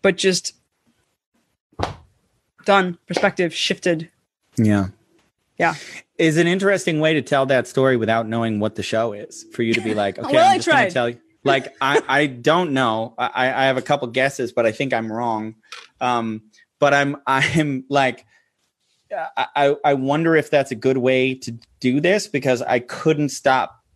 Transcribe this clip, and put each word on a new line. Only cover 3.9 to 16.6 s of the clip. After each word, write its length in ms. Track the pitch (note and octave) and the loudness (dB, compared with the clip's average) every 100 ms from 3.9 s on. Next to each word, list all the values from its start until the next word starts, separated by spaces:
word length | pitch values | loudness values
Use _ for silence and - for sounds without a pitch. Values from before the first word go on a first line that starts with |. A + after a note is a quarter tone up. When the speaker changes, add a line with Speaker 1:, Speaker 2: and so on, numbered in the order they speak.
| E3 D#3+ _ _ _ _ - | -2 -4 _ _ _ _ 0
Speaker 2:
Yeah. 300 | A2 G2+ F#2+ - _ _ _ _ _ _ | 2 2 0 -8 _ _ _ _ _ _
Speaker 1:
Yeah. 160 | E3+ D#3+ - - _ _ | -2 -2 -12 -20 _ _
Speaker 2:
Is 220 | E3 D#3 | 2 2
an 80 | E3+ | 2
interesting 540 | F#3 G3 G3 F#3 D#3 | 2 0 0 0 0
way 120 | D#3 | 2
to 80 | D#3 | 0
tell 240 | C3 C#3+ C3+ | 0 0 2
that 200 | C3 A#2 | 2 0
story 300 | - C3 B2+ | 0 2 2
without 280 | A2 A2+ A2 | 2 0 0
knowing 320 | A2+ A2+ G#2+ | -4 -2 -2
what 160 | G#2+ - | -4 -4
the 60 | |
show 300 | F#2+ A2+ A#2 | -4 -2 -2
is, 320 | G#2 G#2+ - - | -6 -14 -18 -18
for 100 | - | -4
you 120 | A2+ | -2
to 60 | A2+ | -2
be 100 | A2 | -2
like, 260 | G#2+ G2+ - | -2 -2 -4
Speaker 1:
<laughs> 20 | |
Speaker 2:
"Okay, 120 | - | 0
Speaker 1:
Well, 140 | D4 F4+ | 4 4
Speaker 2:
I'm 60 | |
Speaker 1:
I 40 | F#4+ | 4
Speaker 2:
just 120 | - | 2
gonna 120 | D4 | 2
Speaker 1:
tried. 60 | G3+ | 2
Speaker 2:
tell 160 | D3+ A#2+ | 0 -2
you." 80 | A#2+ _ _ | -4 _ _
Like, 300 | C#3 C3+ C3 - | 0 0 -2 -4
I, 180 | C3+ C#3+ - | 0 0 2
I 180 | C3+ D3 | 0 0
don't 460 | B2 A#2+ E3 F3+ | 0 2 2 2
know. 400 | C3 B2+ A2 A2+ - | 0 0 0 -6 -6
I, 100 | B2 - B2+ | -6 -2 -2
I 120 | B2 C3+ | 2 0
have 100 | C3 | 0
a 60 | |
couple 260 | B2 C#3+ B2 | -2 -2 -2
guesses, 440 | A#2 C3+ - A#2+ | -2 -2 -2 -6
but 120 | - | 0
I 80 | A2+ | 0
think 220 | A2 C#3 | 0 -4
I'm 180 | B2 A2+ | -2 -4
wrong. 440 | A2 A#2+ A2 A2 A2 _ - - _ | -4 -4 -4 -8 -14 _ -20 -20 _
Um, 400 | B2+ A#2+ A2+ A2 _ _ | -2 -2 -4 -8 _ _